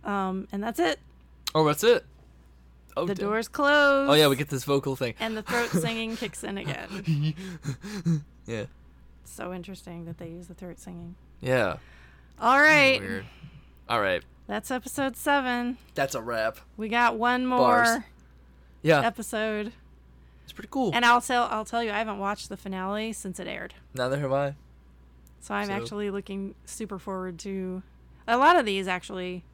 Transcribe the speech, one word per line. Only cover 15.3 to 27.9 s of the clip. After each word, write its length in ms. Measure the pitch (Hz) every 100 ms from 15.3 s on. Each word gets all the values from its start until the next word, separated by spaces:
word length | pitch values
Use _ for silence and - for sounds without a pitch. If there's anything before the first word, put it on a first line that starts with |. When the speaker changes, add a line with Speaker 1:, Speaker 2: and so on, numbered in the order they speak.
| 285 254 240 240 247 - -
Speaker 2:
That's 200 | 139 131
a 60 |
wrap. 380 | 113 117 110 - - -
Speaker 1:
We 100 | 214
got 300 | 233 240 233
one 280 | 240 247 254
more 120 | 254 247 240
Speaker 2:
Bars. 200 | 233 226 - - - - - - - -
Yeah. 200 | 151 151
Speaker 1:
episode. 720 | 233 226 220 220 220 214 214 - - - - - - -
Speaker 2:
It's 100 | -
pretty 160 | - -
cool. 200 | 277 254
Speaker 1:
And 100 | 240
I'll 160 | 240 240
tell, 280 | - 247 240
I'll 140 | 226 220
tell 180 | 233
you, 80 | 233
I 60 | 208
haven't 220 | 220 202
watched 280 | 196 208 -
the 80 | 196
finale 560 | 196 190 185 208 220
since 260 | 220 190 180
it 80 | 175
aired. 260 | - - - -
Speaker 2:
Neither 240 | 131 127 139
have 120 | 143
I. 240 | 139 143 139 - - - - - - - -
Speaker 1:
So 120 | -
I'm 140 | 202 208
Speaker 2:
So 60 |
Speaker 1:
actually 360 | 196 226 208 208
looking 460 | 196 196 196 196 - -
super 320 | - 214 190
forward 400 | - 190 185 170
to 440 | 202 190 185 185 -